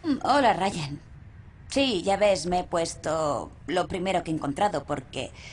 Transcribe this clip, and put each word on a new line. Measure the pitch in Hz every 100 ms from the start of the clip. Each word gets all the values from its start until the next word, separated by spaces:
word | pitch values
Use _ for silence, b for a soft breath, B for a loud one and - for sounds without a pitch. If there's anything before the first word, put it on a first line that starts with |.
Mm, | 330 -
hola, | - 185 247
Ryan. | 175 196 196 147 143 - - - - - - -
Sí, | 277 269 196
ya | 196 196
ves, | 208 190 165
me | 180
he |
puesto | 175 175 165 - 160 160 151 120 78 - -
lo | 180 170
primero | 190 185 185
que | 170
he |
encontrado | 156 143 143 202 156 139
porque, | 147 - - 123 B B